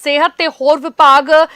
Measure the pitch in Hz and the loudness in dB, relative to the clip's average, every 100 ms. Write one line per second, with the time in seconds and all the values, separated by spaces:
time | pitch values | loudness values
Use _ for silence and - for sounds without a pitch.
0 | - 285 330 - 330 - 269 302 294 - | -6 -2 -2 -4 -8 -4 -2 -2 -4 0
1 | 302 277 277 311 320 | 2 2 2 0 0